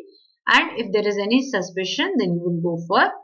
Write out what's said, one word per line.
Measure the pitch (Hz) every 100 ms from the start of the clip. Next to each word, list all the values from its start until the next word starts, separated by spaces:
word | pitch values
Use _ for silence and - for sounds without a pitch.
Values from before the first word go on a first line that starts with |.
| - _ _ _ -
and | 247 320 -
if | 220
there | 208 208
is | 202
any | 202 254
suspicion, | 269 196 180 185 185 - 359 339
then | 185
you | 170
will | 175 170
go | 170 165 170
for | 214 339 -